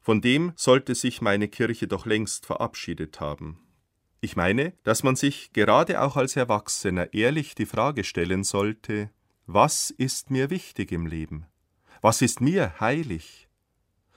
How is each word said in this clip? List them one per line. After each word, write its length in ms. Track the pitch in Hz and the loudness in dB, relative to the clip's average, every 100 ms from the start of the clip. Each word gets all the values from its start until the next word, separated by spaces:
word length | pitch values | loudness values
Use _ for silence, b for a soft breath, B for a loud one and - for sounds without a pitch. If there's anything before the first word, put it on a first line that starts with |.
Von 200 | - 110 | 2 2
dem 320 | 120 139 175 165 | 4 2 0 -2
sollte 380 | - 131 135 | 4 4 4
sich 260 | 123 127 - | -2 -2 -2
meine 280 | 110 101 104 | 0 2 0
Kirche 380 | - 113 113 95 | -2 -2 -2 -4
doch 200 | 98 117 | -4 -2
längst 380 | 107 110 - | -2 -2 -8
verabschiedet 760 | - - 113 - - 82 78 - | -8 -6 -6 -8 -10 -8 -10 -8
haben. 400 | 76 73 78 82 _ _ _ _ _ _ | -10 -8 -12 -16 _ _ _ _ _ _
Ich 160 | - - | -8 0
meine, 360 | 87 113 156 - | 2 2 -2 -4
dass 200 | - 110 | -2 2
man 140 | 135 131 | 2 2
sich 360 | 139 139 - | 0 -2 -6
gerade 500 | - 101 120 170 185 | 2 6 6 4 0
auch 140 | 139 139 | 0 0
als 200 | 131 - | -2 0
Erwachsener 800 | 120 104 - - 101 90 87 | 0 0 0 -4 -2 -2 -2
ehrlich 400 | 104 113 156 143 | 0 0 0 -6
die 120 | - - | -6 -4
Frage 380 | 113 123 139 | 0 0 -2
stellen 380 | 95 - 87 95 | -6 -2 0 0
sollte, 680 | 98 101 104 107 - 107 104 _ _ _ - | 0 0 -2 -4 -6 -6 -6 _ _ _ 0
was 440 | 92 135 - - | 4 4 4 -6
ist 400 | - 131 - - | -2 -4 -4 -4
mir 200 | 131 135 | -2 -2
wichtig 400 | 185 - - 95 | -4 -8 -8 -6
im 160 | 85 82 | -4 -4
Leben? 400 | 80 80 78 82 _ _ _ b b | -6 -8 -10 -16 _ _ _ b b
Was 220 | 107 113 | 2 4
ist 180 | 123 - | 0 2
mir 400 | 127 190 117 - | 0 2 -2 -2
heilig? 680 | 107 147 151 82 - - _ _ _ _ _ _ _ | -2 -2 -4 -8 -10 -20 _ _ _ _ _ _ _